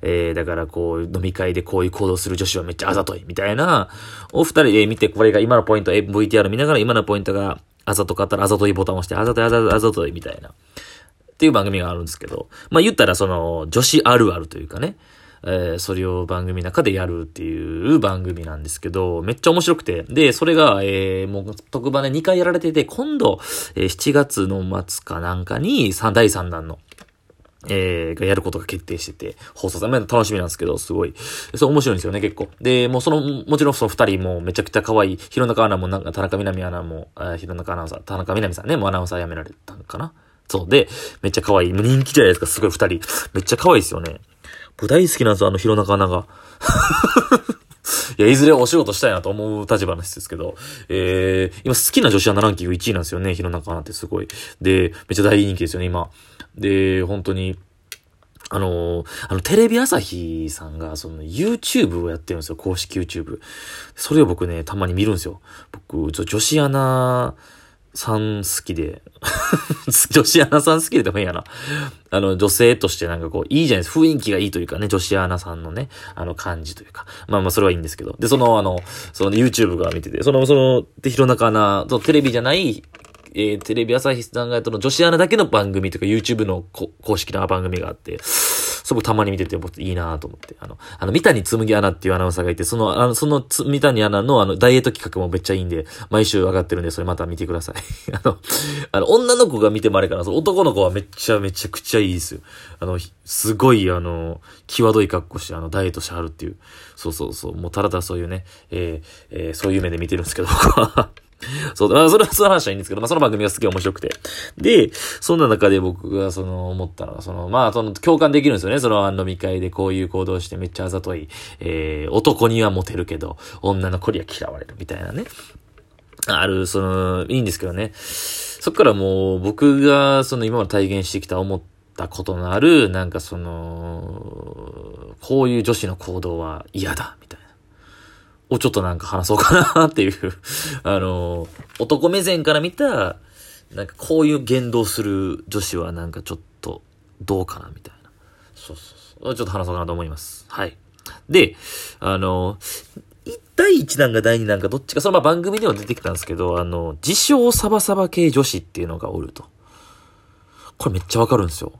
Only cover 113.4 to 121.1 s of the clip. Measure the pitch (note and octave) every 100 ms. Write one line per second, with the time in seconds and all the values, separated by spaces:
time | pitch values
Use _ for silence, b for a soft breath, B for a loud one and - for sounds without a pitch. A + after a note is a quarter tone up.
113.4 | G#2 - G#2+ F#2 F#2 F#2 - - B B
114.4 | B - - A3+ A2 B B B - E3+
115.4 | C#3+ A2 G2+ F#2+ F#2 F2+ - G2 F#2+ F#2
116.4 | F#2 F#2 F2+ F#2 F2 - - - F#2 F2+
117.4 | F2 A#2 A#2 A2 A2 F#2+ - D#3+ D#3 C#3+
118.4 | C#3+ A2 F2+ C3 B2 G#2+ G2 F#2+ F#2 F#2
119.4 | - F#2 F#2 F2+ F#2+ F#2+ F#2 F#2+ F#2 F#2
120.4 | F2 F#2 F2+ - F#2 F#2 F2+